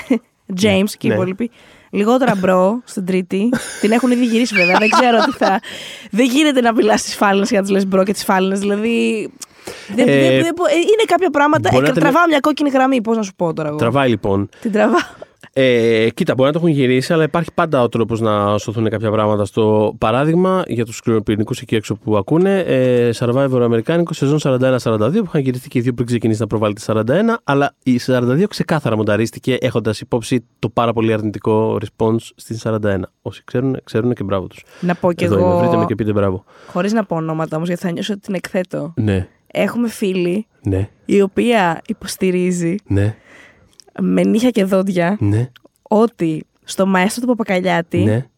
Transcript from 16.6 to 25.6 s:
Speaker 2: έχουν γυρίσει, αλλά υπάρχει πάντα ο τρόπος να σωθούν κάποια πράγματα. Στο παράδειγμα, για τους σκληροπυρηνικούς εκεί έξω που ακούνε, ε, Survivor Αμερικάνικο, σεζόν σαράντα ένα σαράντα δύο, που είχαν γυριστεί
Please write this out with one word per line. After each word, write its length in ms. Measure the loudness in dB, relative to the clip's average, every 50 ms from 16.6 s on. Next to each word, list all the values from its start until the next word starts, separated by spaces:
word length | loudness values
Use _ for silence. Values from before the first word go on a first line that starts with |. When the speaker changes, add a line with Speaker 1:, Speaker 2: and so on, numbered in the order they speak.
| 0
Speaker 2:
έχουν 120 | 2 2 2
γυρίσει, 320 | 2 2 2 0 0 0
αλλά 100 | 0 0
υπάρχει 280 | 0 0 0 -2 -4 -4 -2
πάντα 280 | -2 -2 0 2 2
ο 60 | 2 2
τρόπος 320 | 0 0 -2 -2 -2 -2
να 380 | 0 0 0 2 2 2 0 -2
σωθούν 300 | -2 -4 -4 -2 -2 -2
κάποια 220 | -2 -2 -2 -2
πράγματα. 340 | 0 0 2 2 0 0 -2
Στο 500 | -2 0 0 2 2 2 2 2 0 -2 -2
παράδειγμα, 640 | -2 0 0 0 0 2 2 2 2 2 0 -2 -2
για 180 | -4 -4 -4 -6
τους 120 | -6 -8
σκληροπυρηνικούς 640 | -8 -2 0 0 0 0 0 -2 -2 -2 -4 -6 -8
εκεί 140 | -6 -4 -4
έξω 200 | -2 -2 -4 -8
που 220 | -6 -4 -2 0
ακούνε, 420 | 0 0 0 0 2 2 2 0 0
ε, 500 | 0 0 0 0 2 2 2 2 2 0 0 -2
Survivor 420 | -2 0 0 0 0 0 2 2
Αμερικάνικο, 500 | 2 2 0 0 0 0 0 0 0 -2
σεζόν 260 | -2 -2 0 0 0 0
σαράντα 280 | 0 0 0 2 2
ένα 120 | 2 0 0
σαράντα 320 | 0 0 0 0 0 0
δύο, 100 | 0 0
που 40 | -2 -2
είχαν 120 | -2 -2
γυριστεί 280 | -2 -2 -4 -4